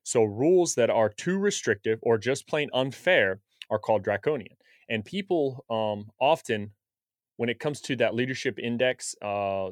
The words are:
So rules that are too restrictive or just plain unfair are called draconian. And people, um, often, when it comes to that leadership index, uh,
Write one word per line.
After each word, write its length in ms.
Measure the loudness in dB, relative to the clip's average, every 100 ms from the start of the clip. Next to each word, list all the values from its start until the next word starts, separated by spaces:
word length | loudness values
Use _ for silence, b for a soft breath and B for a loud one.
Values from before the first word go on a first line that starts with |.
So 200 | -2 2
rules 520 | 2 2 4 4 4 2
that 140 | 2
are 200 | 4 2
too 280 | 0 -2 0
restrictive 600 | 0 -2 -2 0 0 -2
or 160 | 0 0
just 300 | 0 -4 -2
plain 220 | -4 -2
unfair 680 | -2 -2 -2 2 4 4 -2 _ B -4
are 80 | -4
called 260 | 0 0
draconian. 520 | 2 -2 -2 -4 -8 _ b b b
And 160 | -6 -4
people, 600 | -8 -2 0 0 -4 -6
um, 400 | -2 -2 -4 -10 _
often, 520 | 2 2 0 -4 -4 _ _ _ _ _ _ -6
when 120 | -4
it 100 | -2
comes 200 | -6 -6
to 140 | -6 0
that 180 | 2 2
leadership 420 | -2 -2 -4 -4
index, 580 | -4 0 0 0 -8 -10
uh, 480 | -6 -2 -2 -2 -6